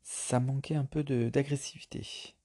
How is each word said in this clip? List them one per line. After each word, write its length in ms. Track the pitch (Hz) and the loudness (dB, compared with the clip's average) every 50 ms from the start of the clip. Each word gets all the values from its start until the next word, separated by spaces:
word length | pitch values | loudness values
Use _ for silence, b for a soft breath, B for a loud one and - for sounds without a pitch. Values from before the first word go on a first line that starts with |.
ça 380 | _ - - - - - - 123 | _ -10 -8 -6 -2 2 2 2
manquait 340 | 123 131 135 139 - - 156 | 4 4 0 0 0 0 2
un 120 | 151 139 | 2 2
peu 180 | 135 - 151 147 | 2 0 -2 0
de, 260 | 143 135 120 117 117 | 2 2 2 2 4
d'agressivité. 1040 | - 139 139 143 143 135 - - - - - - - - 107 - - - - - - _ _ | 4 2 2 2 0 -2 -2 -6 -10 -12 -16 -10 -8 -8 -8 -8 -10 -12 -12 -14 -18 _ _